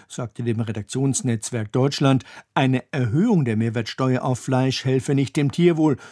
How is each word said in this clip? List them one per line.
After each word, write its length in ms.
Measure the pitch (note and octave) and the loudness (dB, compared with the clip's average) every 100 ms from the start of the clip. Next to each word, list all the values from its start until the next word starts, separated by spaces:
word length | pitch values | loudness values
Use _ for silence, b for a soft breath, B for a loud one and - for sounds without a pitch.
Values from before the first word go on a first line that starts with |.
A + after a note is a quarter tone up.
| - | -16
sagte 340 | - A#2 - | -12 -10 -6
dem 180 | A#2 A2+ | -4 -2
Redaktionsnetzwerk 1120 | A2 A2 G#2 C3 C#3 A#2+ B2 A2+ - A#2+ G#2+ | -4 -8 -8 -2 -2 0 -2 -4 -4 -8 -2
Deutschland, 520 | B2+ C#3 - C#3 C3+ B B - | 0 0 2 4 4 B B -6
eine 320 | - C3 B2+ - | 0 0 0 -2
Erhöhung 540 | D3 A#2+ C#3+ A#3+ F#3 B2 | -4 0 2 2 2 2
der 100 | G#2+ | 0
Mehrwertsteuer 680 | A2+ A2+ G#2+ - C3 B2+ | 0 -2 -6 -2 0 0
auf 180 | C#3 B2 | 0 -4
Fleisch 440 | - C3 C3 B2+ | 0 0 0 0
helfe 300 | C3+ C3 - | 0 0 0
nicht 220 | C#3 C3 D3+ | 0 0 0
dem 140 | C#3+ | -2
Tierwohl, 460 | - F3 D#3+ D#3 C3 B | 2 4 4 2 0 B